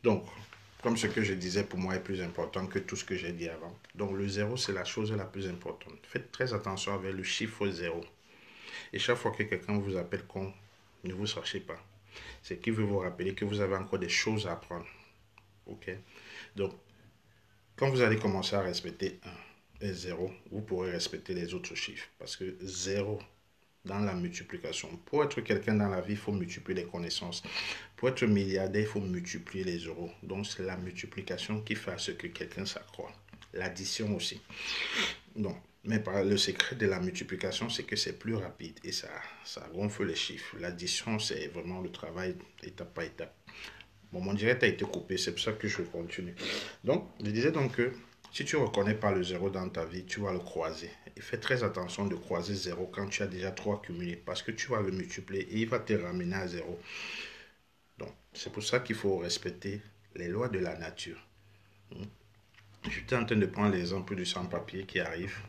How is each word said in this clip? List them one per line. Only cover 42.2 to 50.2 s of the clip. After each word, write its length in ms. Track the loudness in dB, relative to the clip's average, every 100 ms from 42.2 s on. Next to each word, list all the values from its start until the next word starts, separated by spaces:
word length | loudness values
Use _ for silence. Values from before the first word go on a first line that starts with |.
| -2 -4 -10 -14
étape 320 | -14 -10 -8
par 80 | -6
étape. 320 | -6 -6 -12 -12 -20 -14 -14 -14 -20 -20 -8
Bon, 80 | -4
mon 120 | 0
direct 300 | 4 6 8
a 60 | 6
été 160 | 4
coupé, 340 | -2 -2 -2 0
c'est 140 | 0
pour 80 | 0
ça 120 | 0
que 140 | 0 0
je 160 | 0
continue. 540 | -2 -4 -4 -6 -6 -4 -2 -2 -4 -2
Donc, 260 | 2 2 0 -4
je 120 | 0
disais 180 | 4 4
donc 240 | 4 2
que 180 | 4 2 0 -16 -20 -10
si 120 | -6
tu 100 | 0 4
reconnais 380 | 4 6 4
pas 160 | 6 4
le 140 | 4
zéro 260 | 2 2 2
dans 180 | 0 -2
ta 160 | -2
vie, 200 | -2 -4
tu 160 | -6 -2